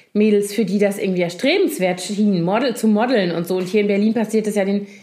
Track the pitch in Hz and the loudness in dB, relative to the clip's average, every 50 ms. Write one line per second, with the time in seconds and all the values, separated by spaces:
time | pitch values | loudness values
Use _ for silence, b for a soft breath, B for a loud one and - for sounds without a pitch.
0 | B B - 208 214 220 208 202 202 202 - 240 220 175 196 202 208 196 196 202 | B B 0 2 2 4 4 2 0 0 -2 -2 -2 0 2 2 2 0 0 -2
1 | - 196 180 180 175 170 175 - - 277 339 403 381 - - - 185 180 180 180 | -2 -2 0 0 -2 -2 -4 -2 -2 0 2 2 0 0 0 -2 -2 -2 -2 -4
2 | - - 208 196 214 208 190 170 165 180 202 233 285 254 220 - 220 220 208 208 | -6 -6 -2 0 2 2 2 0 0 0 0 0 0 -2 -2 0 0 2 2 2
3 | 233 247 262 214 185 175 165 170 170 - 185 185 185 180 - 214 208 202 202 202 | 2 2 2 2 0 0 -2 -4 -4 -2 -4 -4 -4 0 0 0 2 2 2 2
4 | 208 220 214 240 214 214 220 220 214 214 208 208 190 196 202 202 202 B B B | 2 2 2 0 -2 0 0 -2 0 0 -2 0 0 0 -2 -2 -4 B B B